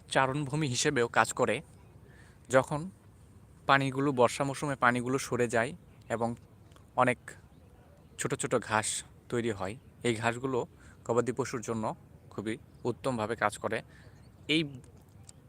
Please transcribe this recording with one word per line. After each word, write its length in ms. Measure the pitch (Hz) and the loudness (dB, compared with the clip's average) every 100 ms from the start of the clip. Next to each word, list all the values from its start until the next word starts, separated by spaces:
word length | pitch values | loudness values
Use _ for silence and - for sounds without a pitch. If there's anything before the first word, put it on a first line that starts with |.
| - | -2
চারণভূমি 580 | 147 131 135 139 151 151 | 2 2 0 -2 -2 -2
হিসেবেও 400 | 123 151 143 117 | 0 0 2 2
কাজ 240 | 123 113 | 4 4
করে। 280 | - 117 113 - - - - - - - - - | 4 0 0 -6 -20 -20 -20 -20 -20 -20 -20 2
যখন 400 | 127 131 151 180 - - - - - - - - | 4 4 -4 -8 -14 -20 -20 -20 -20 -20 -8 2
পানিগুলো, 460 | 139 135 131 139 | 4 4 0 0
বর্ষা 320 | 127 117 - | 4 4 4
মৌসুমে 320 | 139 131 151 131 | -4 -2 -4 2
পানিগুলো 420 | 123 123 120 131 | 4 4 0 -4
সরে 300 | - 120 120 | -2 -2 0
যায় 240 | 117 123 175 - - - | 0 -2 -4 -20 -18 -8
এবং 260 | 113 117 120 - - - - - - | -4 -4 -6 -14 -20 -20 -20 -8 0
অনেক 220 | 127 120 - - - - - - - - - - | 2 0 -6 -20 -20 -20 -20 -20 -20 -20 -20 -8
ছোট 160 | - | -6
ছোট 200 | - 135 | -4 -2
ঘাস 500 | 123 - 110 107 - - - - | -2 0 0 0 -6 -10 -18 -8
তৈরি 220 | 123 117 | -4 -2
হয়, 260 | 101 95 117 - - | -4 -6 -8 -16 -4
এই 120 | 120 | -2
ঘাসগুলো 520 | 110 117 120 135 123 147 - - - | 0 -2 -2 -4 -4 -4 -10 -20 -12
গবাদি 280 | - 120 120 | -2 0 0
পশুর 280 | 120 123 123 | -2 -4 -6
জন্য 340 | 107 113 110 170 - - - | -6 -6 -6 -8 -14 -20 -16
খুবই 260 | - 107 117 - - | -10 -8 -8 -12 -8
উত্তমভাবে 520 | 120 113 135 120 107 113 | -6 -4 -4 -2 -2 0
কাজ 220 | 104 - | 0 0
করে। 240 | 107 110 - - - - - - - | -4 -6 -8 -20 -20 -20 -20 -12 0
এই 160 | 151 151 131 - - - - - - | 0 0 -8 -18 -20 -20 -20 -20 -20